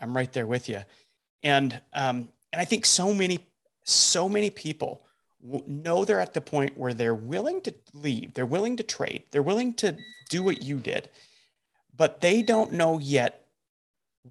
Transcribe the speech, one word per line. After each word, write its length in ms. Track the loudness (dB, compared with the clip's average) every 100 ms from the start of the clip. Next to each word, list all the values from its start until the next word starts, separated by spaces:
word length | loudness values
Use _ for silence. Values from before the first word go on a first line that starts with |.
I'm 160 | -6 -4
right 160 | -2
there 140 | -4 -2
with 240 | -4 -4
you. 100 | -10 -12 _ _ _ _ _
And, 380 | 2 4 2 -4 -8
um, 360 | -4 -2 -2 -6 _ _
and 80 | -4
I 40 |
think 220 | 0 2 2
so 280 | 2 2
many, 320 | 2 0 -2 -6 _ _ _
so 440 | 0 2 4 2 2
many 220 | 0 -2
people 520 | -4 -8 -6 -6 -8 _ _ _ _
w-, 240 | -10 -8 -8
know 380 | -8 0 2
they're 160 | 2 2
at 140 | 0
the 60 | -4
point 360 | -2 0 0 -2
where 180 | -4
they're 200 | 0 0
willing 460 | 0 -2 -4 -2 -4
to 120 | -6 -10 _
leave, 400 | -8 -4 -4 -4
they're 120 | -4 -2
willing 300 | 0 0 -2
to 40 |
trade, 420 | -4 -4 -4 -6 -4
they're 120 | 0
willing 320 | 2 2 0
to 220 | 0 -2 -2 -12 -18 -6
do 140 | -2
what 200 | 0 0
you 160 | -2 -4
did, 300 | -2 -4 -6 _ _ _ _ _ _ _ _ 2
but 240 | 2 4
they 220 | 4 4
don't 300 | 4 4 2
know 260 | 2 2 2
yet 480 | 2 2 2 -2 _ _ _ _ _ _ _ _ -4